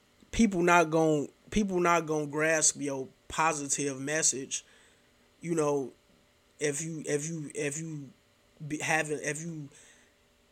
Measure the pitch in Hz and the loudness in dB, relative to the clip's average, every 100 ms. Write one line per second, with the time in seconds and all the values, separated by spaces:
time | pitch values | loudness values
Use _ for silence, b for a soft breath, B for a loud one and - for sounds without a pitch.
0 | _ _ _ - 226 185 175 175 160 160 | _ _ _ 2 4 4 6 6 6 4
1 | 160 151 135 - - 208 202 180 175 170 | 4 4 0 -8 -4 -2 0 2 4 4
2 | 160 156 147 151 156 156 151 139 143 135 | 2 -2 -2 0 2 2 2 0 -4 -6
3 | 131 _ - - 160 151 143 - 143 131 | -8 _ -8 0 2 0 -2 -2 -4 -4
4 | 139 156 156 135 131 - - b b b | -4 0 0 0 -4 -10 -10 b b b
5 | b b b _ 165 160 147 143 123 - | b b b _ -4 0 2 0 -4 -12
6 | _ _ _ _ _ - 147 139 160 160 | _ _ _ _ _ -6 -4 -4 -6 -8
7 | - 147 156 165 147 - 147 143 165 151 | -4 -4 -4 -8 -8 -6 -6 -6 -8 -10
8 | 135 - _ _ _ - 147 151 147 160 | -12 -18 _ _ _ -16 -10 -6 0 0
9 | 151 147 147 151 170 160 139 b b b | 0 -4 -4 -6 -8 -10 -12 b b b
10 | b b _ _ _ | b b _ _ _